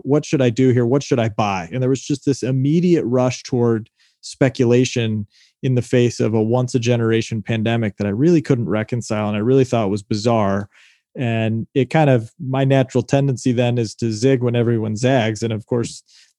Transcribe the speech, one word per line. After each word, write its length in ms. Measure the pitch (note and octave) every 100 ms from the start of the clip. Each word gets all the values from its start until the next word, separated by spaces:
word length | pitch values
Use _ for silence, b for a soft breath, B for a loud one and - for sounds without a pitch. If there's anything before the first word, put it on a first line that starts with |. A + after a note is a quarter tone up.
| -
what 180 | D3
should 180 | D#3+ D3
I 100 | B2+
do 180 | A2 C3
here? 160 | B2 A#2+
What 180 | C#3
should 160 | - C3
I 80 | A2
buy?" 400 | G#2 G#2+ F#2+ E2+
And 80 | B2+
there 80 | B2+
was 120 | C3
just 220 | - C#3+
this 200 | - C3+
immediate 600 | B2 C3 C3+ E3 F3+ E3
rush 400 | G#2+ B2+ B2+ B2
toward 460 | - B2+ A#2+ A2+ A2 _ _ _
speculation 1080 | - - C3+ B2 A#2+ A#2+ B2+ B2 A2+ G#2+ G#2 b b _
in 120 | C3+ B2+
the 60 |
face 380 | B2 B2+ A#2+ -
of 140 | A#2
a 80 | A2
once 340 | A2 B2 B2+ B2+
a 40 |
generation 640 | A#2 A#2+ A2+ A2+ A2+ A2+
pandemic 560 | - A2+ A2 A#2 A2 -
that 100 | G2+
I 40 |
really 300 | G2+ D3+ F3
couldn't 280 | - C3+ A#2
reconcile 580 | G#2+ A2 A#2+ - G#2+ G#2
and 100 | G#2
I 20 |
really 240 | G#2+ C3+
thought 260 | B2+ A#2 G#2
was 140 | G2+
bizarre. 640 | G2 A2 A2+ A2+ G2+ G2 G2+ b b b _ -
And 480 | B2 A2+ A2 A2+ -
it 160 | C#3+ B2
kind 200 | D#3+ D3+
of, 220 | B2+ A2+ -
my 260 | B2+ C3 C3+
natural 360 | C3+ B2+ B2
tendency 500 | A#2+ C#3 C#3 B2 C3
then 260 | A#2 B2 A#2+
is 180 | A2 -
to 160 | A#2
zig 320 | G#2+ B2+ C3
when 120 | A#2+ A#2+
everyone 400 | A#2 A#2 A2 G#2+
zags. 460 | B2 C3 A2 G#2+
And 120 | A2+
of 120 | G#2+ -
course, 380 | B2 A#2 - b b b